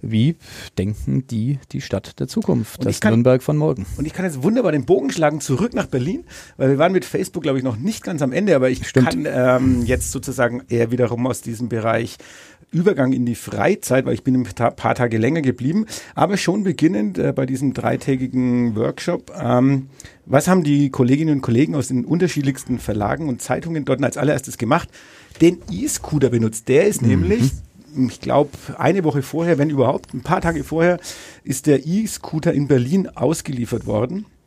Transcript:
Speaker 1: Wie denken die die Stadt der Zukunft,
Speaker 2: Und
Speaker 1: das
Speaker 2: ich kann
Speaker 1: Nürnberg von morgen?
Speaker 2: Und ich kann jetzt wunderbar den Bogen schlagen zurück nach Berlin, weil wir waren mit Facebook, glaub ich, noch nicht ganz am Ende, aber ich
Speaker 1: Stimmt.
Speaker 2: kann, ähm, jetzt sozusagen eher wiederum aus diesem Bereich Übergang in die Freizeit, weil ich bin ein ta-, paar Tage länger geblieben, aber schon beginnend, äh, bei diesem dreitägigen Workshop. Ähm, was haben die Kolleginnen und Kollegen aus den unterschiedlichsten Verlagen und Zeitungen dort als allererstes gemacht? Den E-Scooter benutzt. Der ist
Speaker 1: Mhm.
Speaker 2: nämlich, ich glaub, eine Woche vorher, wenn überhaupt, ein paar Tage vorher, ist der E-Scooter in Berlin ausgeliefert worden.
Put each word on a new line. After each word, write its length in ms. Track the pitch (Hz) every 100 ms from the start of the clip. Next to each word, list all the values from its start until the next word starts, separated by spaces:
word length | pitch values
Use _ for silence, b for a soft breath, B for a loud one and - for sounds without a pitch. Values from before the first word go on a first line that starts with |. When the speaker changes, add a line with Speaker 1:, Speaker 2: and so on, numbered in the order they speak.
Speaker 1:
Wie 360 | 113 110 127 165 B B B -
denken 500 | 95 107 - 135 135
die 320 | 113 117 139 -
die 80 | 139
Stadt 360 | - 101 - -
der 80 | 131
Zukunft, 500 | - - 123 107 -
Speaker 2:
Und 60 | -
Speaker 1:
das 100 | -
Speaker 2:
ich 60 |
kann 100 | 214
Speaker 1:
Nürnberg 320 | 113 123 127
von 140 | - 151
morgen? 280 | 156 135 - -
Speaker 2:
Und 80 | 151
ich 60 |
kann 100 | -
jetzt 180 | 185 143
wunderbar 300 | 139 233 214
den 140 | 151 131
Bogen 260 | 214 269
schlagen 300 | 185 156 151
zurück 320 | - 131 226
nach 140 | 247 151
Berlin, 360 | 135 127 254 - B B B
weil 140 | 131
wir 80 | 135
waren 160 | 165
mit 100 | 185
Facebook, 400 | - 147 185 -
glaub 140 | 147 135
ich, 60 |
noch 120 | 131 110
nicht 300 | 151 220 -
ganz 160 | 165
am 100 | 139
Ende, 240 | 143 208 151
aber 140 | 127
ich 180 | 127 -
Speaker 1:
Stimmt. 220 | - 127
Speaker 2:
kann, 180 | - 151
ähm, 540 | 135 127 127 131 127 117
jetzt 280 | 127 -
sozusagen 480 | 139 - 123 120 120 -
eher 220 | 117 117
wiederum 360 | 123 120 117 123
aus 140 | 120
diesem 260 | - 113 120
Bereich 480 | 113 110 113 120 - B B B B _
Übergang 400 | 160 175 156 131
in 120 | 131 120
die 100 | 117
Freizeit, 680 | - 104 123 208 - 127 131
weil 80 | 120
ich 80 |
bin 120 | - 127
ein 80 | 123 -
ta-, 160 | 120
paar 240 | - 117 113
Tage 220 | 123 110
länger 240 | 110 165
geblieben, 440 | 135 127 127 180 214 B B -
aber 220 | 165 202
schon 260 | - 190
beginnend, 540 | 196 156 151 202 214 180
äh, 140 | 147
bei 120 | 135 131
diesem 280 | 131 139
dreitägigen 1000 | 127 117 123 - 131 127 127 127 120 120 107
Workshop. 560 | 123 139 - 180 - -
Ähm, 480 | 123 123 131 139 135 B B B -
was 220 | 135 151
haben 160 | 185
die 260 | 151 143 143
Kolleginnen 460 | - 123 139 160 143
und 60 |
Kollegen 340 | 131 117 151 151
aus 120 | 127
den 140 | 127 120
unterschiedlichsten 720 | 170 175 - 139 135 - 123
Verlagen 500 | - 104 104 139 156
und 120 | 120
Zeitungen 440 | - 127 165 160 135
dort 180 | 131
als 140 | 135 -
allererstes 400 | 139 147 - -
gemacht? 320 | 113 123 - B B B B B
Den 180 | 165 175 -
E-Scooter 580 | 170 285 - - 151 127
benutzt. 380 | 117 113 110 -
Der 200 | 131 202
ist 140 | 208
Speaker 1:
Mhm. 60 | 113
Speaker 2:
nämlich, 420 | 92 90 220 175 - - - - 151 127
ich 100 | -
glaub, 300 | - 127 147 - - -
eine 260 | 135 190
Woche 180 | 156 139
vorher, 360 | 135 151 170 156
wenn 120 | 147
überhaupt, 440 | 143 117 170 -
ein 80 | 135
paar 200 | - 175
Tage 220 | 170 156
vorher, 360 | 143 156 170 175 B B B B
ist 240 | - 131 -
der 180 | 139 143
E-Scooter 680 | 190 220 - - 156 165
in 140 | 143 143
Berlin 400 | 139 120 190 170
ausgeliefert 760 | - 120 160 - 131 117 117 -
worden. 400 | 104 123 180 214 _